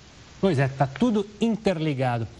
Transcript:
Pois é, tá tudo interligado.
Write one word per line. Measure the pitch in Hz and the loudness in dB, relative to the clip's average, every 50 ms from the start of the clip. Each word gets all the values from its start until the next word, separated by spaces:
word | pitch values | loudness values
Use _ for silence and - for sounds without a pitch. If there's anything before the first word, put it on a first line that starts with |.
| - - - - - - - - | -20 -20 -20 -20 -20 -20 -8 0
Pois | - 196 170 127 | 0 2 2 2
é, | 139 131 | 2 0
tá | 135 - 143 | 2 0 -2
tudo | 131 - - 233 254 214 214 196 - - - | -2 0 0 2 2 2 2 -2 -2 -4 -2
interligado. | - 233 226 - - 202 185 165 156 156 143 127 131 127 120 117 113 104 - | 0 0 0 0 0 0 0 0 0 -2 0 0 0 0 0 -2 -4 -6 -8